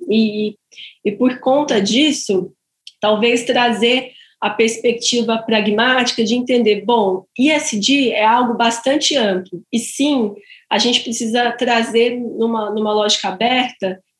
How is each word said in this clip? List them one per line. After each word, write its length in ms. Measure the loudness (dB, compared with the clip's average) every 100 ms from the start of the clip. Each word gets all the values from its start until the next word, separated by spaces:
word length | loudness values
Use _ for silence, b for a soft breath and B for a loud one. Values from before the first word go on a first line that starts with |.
| -2
E, 480 | 2 2 0 -4 -6 _ B B B
e 80 | -6
por 280 | -2 -2 -2
conta 400 | 0 0 2 0
disso, 720 | 0 2 2 0 -2 -2 -4 _ _ _ -20 _
talvez 440 | 0 2 2 0
trazer 680 | 0 2 2 2 0 0 -4 B B B
a 80 | -4
perspectiva 880 | 0 0 0 -2 -2 -2 0 0 -2
pragmática 840 | 0 0 2 2 2 2 0 0
de 140 | 0 0
entender, 480 | 0 2 2 0
bom, 400 | 2 2 2 -2 -6 0
E 140 | 2
S 320 | 2 -2 -2
G 280 | 0 2 2
é 140 | 2
algo 300 | 2 2 2
bastante 600 | 2 2 0 0 0 0 0
amplo, 480 | 0 -2 -6 -14 -6
e 80 | -4
sim, 520 | -4 -2 0 0 -2 -6 B B B
a 80 | 0
gente 220 | 2 0
precisa 500 | -2 -6 -2 0 0
trazer 640 | -2 0 0 0 2 0 -2
numa, 540 | -6 -2 -2 -2 -2
numa 240 | -2 0
lógica 340 | 0 0 0 -4
aberta 720 | -2 0 0 -2 -4 -6 -6 _ _